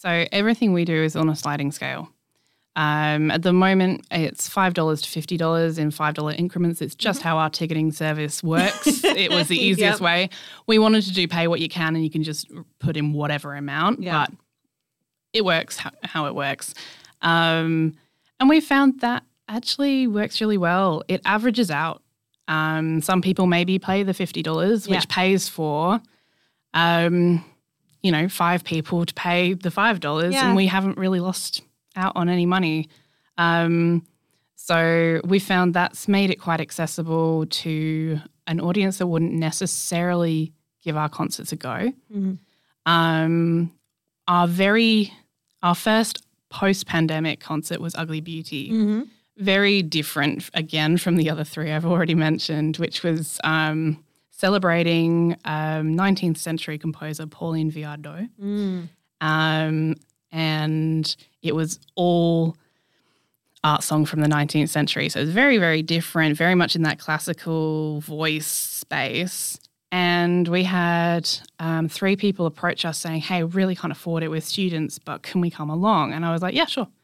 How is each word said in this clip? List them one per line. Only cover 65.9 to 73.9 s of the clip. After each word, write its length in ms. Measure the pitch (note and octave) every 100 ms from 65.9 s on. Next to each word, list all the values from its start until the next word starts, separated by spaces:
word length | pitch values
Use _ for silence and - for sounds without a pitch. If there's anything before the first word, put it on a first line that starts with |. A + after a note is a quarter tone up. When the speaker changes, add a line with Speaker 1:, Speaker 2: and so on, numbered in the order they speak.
| E3 - E3+ D#3 D3+
Speaker 1:
very 180 | E3+
much 220 | F3+ E3 F3
in 60 |
that 160 | D#3 D#3
classical 1040 | - D3+ - E3 E3 D#3+ D#3 D#3 D#3 D3+
voice 460 | D#3 D#3 D#3 D#3 D#3
space. 1120 | - - - - D3 C3 B2 F3+ - - - _ _ _
And 560 | F3+ F3 F3 F3 F3 E3+
we 160 | F3+
had, 640 | F#3 F3+ E3+ E3+ E3+ E3+ E3 - - -
um, 280 | E3 E3 E3
three 280 | - F#3+ G3
people 300 | G3+ F#3+ E3
approach 380 | - F3 -
us 140 | E3+ D#3
saying, 220 | E3+ D#3+
"Hey, 200 | - F3+
we 60 | E3
really 240 | F#3 F#3+ F3+
can't 160 | E3